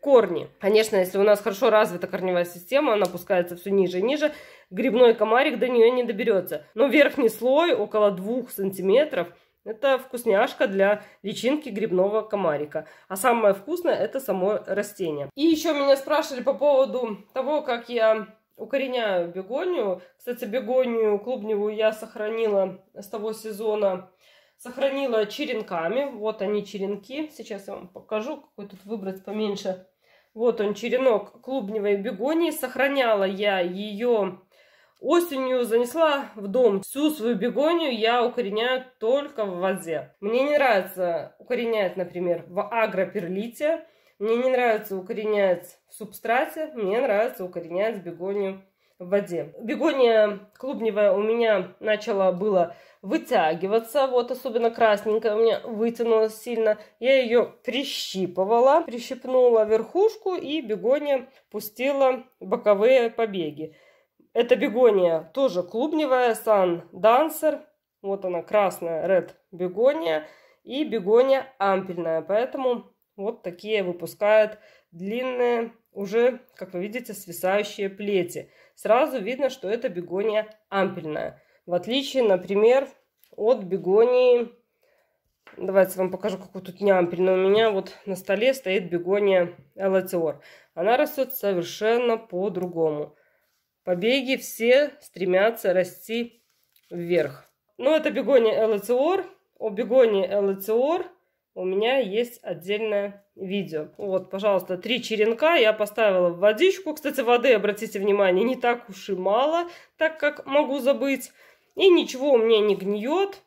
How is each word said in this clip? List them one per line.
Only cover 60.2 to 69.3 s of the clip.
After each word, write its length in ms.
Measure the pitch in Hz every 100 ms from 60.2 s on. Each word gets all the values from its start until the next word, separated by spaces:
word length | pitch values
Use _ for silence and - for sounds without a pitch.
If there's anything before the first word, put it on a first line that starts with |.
| 392 359
и 260 | 269 302
бегония 680 | 240 208 196 285 294 269 247 _ _
пустила 720 | 208 208 - 262 277 269 254 - _
боковые 720 | 190 240 208 196 226 262 233
побеги. 640 | 233 226 190 156 143 156 - _ _ _ _ _
Эта 220 | - 240 247
бегония 720 | 269 214 247 202 180 160 160
тоже 280 | - 269 175
клубневая, 720 | 175 220 302 311 294 254 247
Sun 500 | 220 226 208 180 170 -
Dancer. 640 | 190 202 240 311 302 311 285 - _ _ _
Вот 220 | 196 196
она, 180 | 190 175
красная 640 | 165 208 196 180 170 165 165
Red 240 | 190 175